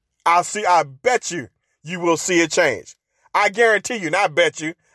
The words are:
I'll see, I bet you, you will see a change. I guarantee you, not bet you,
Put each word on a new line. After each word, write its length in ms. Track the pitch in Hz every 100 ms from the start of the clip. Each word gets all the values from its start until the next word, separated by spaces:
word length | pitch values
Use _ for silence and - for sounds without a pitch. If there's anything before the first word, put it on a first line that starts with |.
| _ _ 160
I'll 180 | 170
see, 220 | 170 208 202
I 160 | 175
bet 480 | 143 131 247 247 -
you, 180 | 170 113 _ _ _
you 180 | 156 180
will 160 | 175 160
see 260 | - 175
a 60 | 165
change. 480 | - 160 101 - - _ _ _
I 160 | 180 202
guarantee 480 | 196 233 208 - 233
you, 140 | 165
not 240 | 180 196
bet 260 | 147 160 -
you, 140 | 156 - _